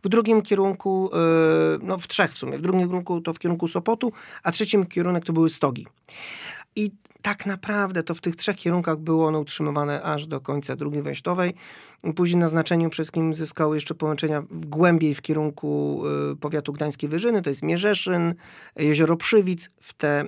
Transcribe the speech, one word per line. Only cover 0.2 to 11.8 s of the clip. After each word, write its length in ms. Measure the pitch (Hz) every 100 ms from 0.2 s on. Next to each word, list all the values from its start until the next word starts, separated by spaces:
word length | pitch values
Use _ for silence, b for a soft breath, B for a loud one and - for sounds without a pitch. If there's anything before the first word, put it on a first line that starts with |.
| 220 220
kierunku, 680 | 208 196 196 190 196 190 190
e, 40 | 170 165 165 160 160 160 156
no 160 | 185 190
w 100 | -
trzech 240 | - 180
w 60 | -
sumie, 200 | 131 139
w 40 |
drugim 260 | 170 185 180
kierunku 340 | 185 175 175
to 120 | 170
w 60 | 165
kierunku 280 | - 170 170
Sopotu, 440 | 180 170 226 247 B B B
a 80 | 190
trzecim 340 | 170 208 208 180
kierunek 400 | - 175 175 170
to 80 |
były 160 | 165 160
Stogi. 380 | - 143 117 - _ _ B B B B B B -
I 160 | 214 202 _ _
tak 240 | 208 202 202
naprawdę 580 | 196 - 208 196 180
to 100 | 165
w 80 | 170
tych 140 | 175 170
trzech 200 | - 196
kierunkach 420 | 170 175 175 156
było 300 | 160 160 160
ono 120 | 156
utrzymywane 640 | 147 - 151 147 147 143
aż 240 | 151 151 156
do 140 | 143
końca 340 | 135 143 139 135
drugiej 260 | 147 147
Węśtowej. 520 | 143 139 - 180 180 175 B B